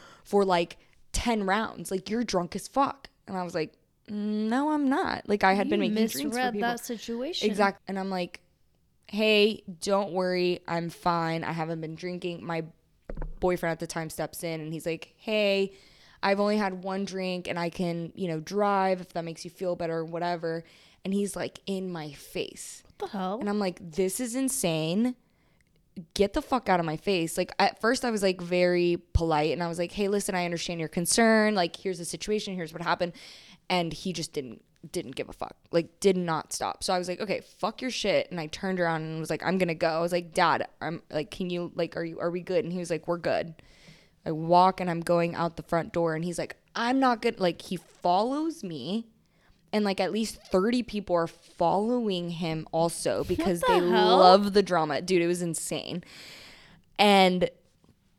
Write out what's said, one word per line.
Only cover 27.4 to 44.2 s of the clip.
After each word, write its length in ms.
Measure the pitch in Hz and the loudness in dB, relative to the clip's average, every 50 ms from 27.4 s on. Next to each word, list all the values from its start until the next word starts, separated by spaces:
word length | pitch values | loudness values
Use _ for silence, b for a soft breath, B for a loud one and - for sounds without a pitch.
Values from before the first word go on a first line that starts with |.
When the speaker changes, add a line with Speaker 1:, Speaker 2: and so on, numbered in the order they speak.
| 180 - - - | -4 -2 0 2
Speaker 1:
at 200 | 202 - - - | 2 2 2 0
first 220 | - 226 262 - - | 0 0 0 2 0
I 40 | 240 | -2
was, 120 | 220 202 196 | -2 2 2
like, 180 | 190 185 185 | 0 0 0
very 560 | 175 170 180 180 180 180 180 175 175 175 170 170 - _ - | -2 0 2 4 4 4 4 4 2 2 0 0 -2 _ 0
polite, 380 | - 165 165 156 151 151 160 | 0 2 2 2 2 2 0
and 100 | 131 165 | 0 -2
I 60 | 175 | -4
was 100 | 170 165 | -4 -4
like, 140 | 170 175 175 | -4 -4 -4
"Hey, 160 | - 208 208 | -4 -2 -2
listen, 260 | 190 208 202 196 - 196 | 0 0 0 -2 -2 -2
I 120 | 180 175 | -2 -2
understand 340 | 170 175 160 - - 175 165 | -2 -4 -4 -6 -6 -6 -6
your 100 | 160 151 | -6 -4
concern. 640 | - 185 170 - - 240 226 220 220 214 214 214 214 | -4 -4 -2 0 4 4 6 6 6 6 4 4 2
Like, 200 | 190 175 175 - | 2 0 0 -2
here's 240 | - - 196 180 165 | -6 -6 -6 -6 -6
the 60 | 170 | -8
situation. 500 | - - 160 - 208 214 214 - 202 190 | -10 -8 -8 -4 -2 -2 -2 -2 -4 -8
Here's 180 | 180 170 156 165 | -8 -8 -8 -8
what 80 | 165 | -6
happened." 320 | 170 165 175 - 180 175 - B B B B B B B B B B - | -2 -2 0 0 -2 -4 -6 B B B B B B B B B B -2
And 220 | 180 180 170 165 160 | 0 0 0 0 -4
he 180 | - - 190 175 | -6 -4 -6 -4
just 200 | 165 151 - - | -4 -6 -6 -6
didn't, 300 | 151 131 120 110 - _ _ _ _ - 156 | -8 -8 -8 -10 -16 _ _ _ _ -14 -8
didn't 240 | - 180 - 120 135 | -6 -6 -6 -6 -8
give 140 | - - - | -10 -10 -10
a 40 | - | -8
fuck. 220 | - - - - _ _ - | -10 -10 -10 -12 _ _ 0
Like, 280 | - 170 160 - _ - | 0 0 0 0 _ 0
did 180 | - 196 190 | 2 4 4
not 340 | 185 175 170 160 156 - - - | 4 2 0 -2 -2 -4 -6 -6
stop. 300 | - - 95 - - - | -4 -4 -4 -6 -4 -4
So 100 | - 185 | -2 -2
I 40 | |
was 100 | 180 180 180 | -2 -2 -4
like, 100 | 180 - | -6 -6
"Okay, 200 | 220 190 165 - - - - - | -4 -4 -4 -4 -6 -10 -12 -6
fuck 220 | 180 214 220 - | -6 -6 -6 -4
your 100 | 254 254 | -8 -6
shit." 380 | 220 - - 202 165 139 - - | -6 -4 0 2 2 2 2 0
And 80 | 175 175 | -6 -8
I 80 | 151 | -8
turned 320 | 156 - - - 190 185 180 | -8 -8 -6 -4 -2 0 0
around 240 | 175 165 165 156 156 | 0 0 0 -2 -4
and 160 | 160 160 160 | -6 -6 -6
was 100 | 156 - | -4 -4
like, 140 | 160 - - | -4 -2 -2
"I'm 140 | - 185 | 0 0
gonna 180 | 185 185 170 165 | 2 2 0 0
go." 140 | - 175 160 | 0 0 0
I 100 | 156 165 | 2 0
was 120 | 170 175 180 | 0 0 0
like, 200 | 175 175 165 - | -2 -2 -2 0
"Dad, 340 | 185 175 160 139 113 - - _ - | 2 4 4 4 2 0 -4 _ -8
I'm, 200 | 165 156 170 - - - | -8 -6 -6 -8 -8 -6
like, 200 | - 156 151 - | -6 -6 -4 -6
can 180 | - - 185 180 | -6 -6 -6 -4
you, 220 | 175 175 175 160 - | -4 -4 -6 -6 -4
like, 200 | - 170 165 - | -4 -4 -4 -4
are 60 | 160 170 | -6 -6
you, 140 | 165 165 - | -6 -6 -4
are 120 | - 175 | -4 -4
we 100 | 170 185 | -4 -4
good?" 220 | 170 - 185 165 - | -4 0 0 0 0
And 80 | - 180 | 0 -2
he 60 | 185 | -4
was 100 | 175 170 | -4 -4
like, 180 | 165 156 - | -4 -4 -2
"We're 100 | 170 175 | -4 -4
good." 380 | 170 160 160 110 80 - 165 160 - B B B B B B B B B B B B | -2 0 0 0 0 -2 -4 -10 -18 B B B B B B B B B B B B